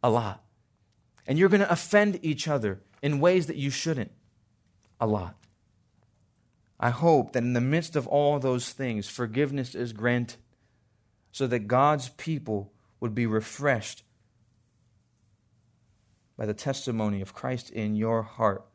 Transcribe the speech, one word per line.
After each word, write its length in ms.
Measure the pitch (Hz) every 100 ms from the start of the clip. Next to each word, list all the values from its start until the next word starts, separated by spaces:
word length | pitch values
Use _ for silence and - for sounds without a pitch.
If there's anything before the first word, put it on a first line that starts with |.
a 60 | -
lot. 340 | 117 110 95 _ _ _ _ _ _ _ _ -
And 120 | 143
you're 120 | 185
gonna 160 | 202 196
offend 500 | 165 - 208 208 185
each 260 | 160 147 -
other 320 | 143 107 95 _ _
in 180 | 143 147
ways 260 | 165 185 151
that 80 | -
you 120 | 139
shouldn't 420 | 131 - 147 - - _ _ _ _ _ _ _ _
a 80 | 113
lot. 300 | 107 87 - _ _ _ _ _ _ _ _ _ _ _ _ _ _
I 80 | 117
hope 440 | 120 165 156 113
that 100 | 127
in 100 | 120
the 80 | 123
midst 340 | 123 156 165
of 120 | 156 123
all 320 | 143 147 147
those 320 | 131 123 123
things, 360 | - 131 110 98
forgiveness 680 | - 120 117 143 139 123
is 180 | - 120
granted 460 | 110 117 123 120 - _ _ _ _ _ _ _ _ _
so 160 | - 135
that 200 | 120 104
God's 400 | 123 143 151 127
people 640 | - - 156 120 104 101 _ _ _
would 160 | 120
be 120 | 107 117
refreshed 760 | 110 107 - 143 123 104 - _ _ _ _ _ _ _ _ _ _ _ _ _ _ _ _ _ _ _ _ _ _ _ -
by 80 | 107
the 80 |
testimony 680 | 107 - 135 - 113 107 101
of 140 | 95
Christ 340 | - 131 127 -
in 280 | - 107 107
your 260 | 110 113
heart. 420 | 110 - 110 95 -